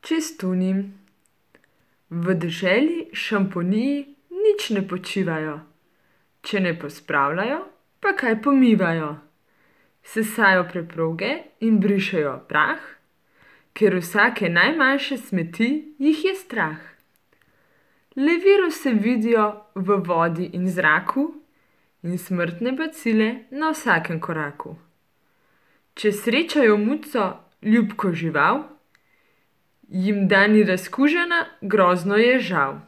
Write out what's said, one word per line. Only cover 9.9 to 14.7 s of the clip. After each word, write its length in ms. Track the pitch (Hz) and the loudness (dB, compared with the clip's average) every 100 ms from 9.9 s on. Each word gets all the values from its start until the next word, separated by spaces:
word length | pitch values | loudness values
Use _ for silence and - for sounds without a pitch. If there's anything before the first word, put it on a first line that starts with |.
| _ | _
Sesajo 640 | - 220 220 226 202 185 175 | -10 -4 -4 2 4 4 2
preproge 600 | 180 170 165 160 165 202 311 - _ | -6 -10 -4 -4 -2 -6 -6 -10 _
in 140 | 226 214 | 2 4
brišejo 540 | 196 202 - - 147 131 _ | 4 2 0 -2 -2 -6 _
prah, 340 | 151 - 466 - - _ _ _ _ _ _ _ | 0 0 -2 -10 -20 _ _ _ _ _ _ _
ker 240 | - 208 180 | 2 2 2
vsake 560 | 170 208 226 240 180 | -2 2 2 2 0
najmanjše 680 | 170 202 | 2 2